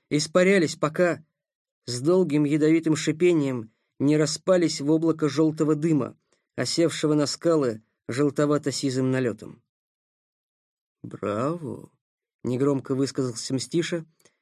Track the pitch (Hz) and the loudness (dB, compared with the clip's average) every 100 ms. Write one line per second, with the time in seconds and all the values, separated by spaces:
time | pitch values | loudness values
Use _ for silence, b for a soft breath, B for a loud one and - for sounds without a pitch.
0 | _ 147 151 185 180 202 151 - 151 156 | _ -4 0 2 4 4 2 -2 -4 0
1 | 175 151 - _ _ _ _ _ - 120 | 0 -2 -10 _ _ _ _ _ -12 -4
2 | 139 185 170 147 147 151 151 165 160 151 | 0 2 2 2 2 2 4 4 2 0
3 | 160 156 180 165 139 127 110 _ _ _ | 0 0 2 2 0 -4 -8 _ _ _
4 | 135 151 151 156 - 185 160 - 139 160 | 2 2 2 -2 0 2 2 -2 0 2
5 | 160 156 151 131 160 156 151 151 160 151 | 2 0 -2 2 0 2 0 0 2 0
6 | 110 - _ _ _ - 123 - 165 - | -2 -8 _ _ _ -6 -4 0 0 0
7 | 156 151 139 - 170 160 131 110 - _ | 0 2 0 -2 0 2 0 -2 -10 _
8 | - 120 147 139 147 147 147 127 139 127 | -10 0 0 2 0 0 -2 -4 -4 0
9 | 131 131 123 110 - - _ _ _ _ | 0 0 -2 -4 -12 -20 _ _ _ _
10 | _ _ _ _ _ _ _ _ _ _ | _ _ _ _ _ _ _ _ _ _
11 | - - 101 104 135 170 143 - - _ | -18 -10 -6 -4 -4 -6 -10 -12 -16 _
12 | _ _ _ _ 113 123 143 139 - 131 | _ _ _ _ -6 -2 0 0 -2 -2
13 | 135 - 127 110 - 131 - 165 170 175 | -2 -2 -4 -6 -6 -6 -2 -4 -2 -6
14 | 160 _ _ _ | -8 _ _ _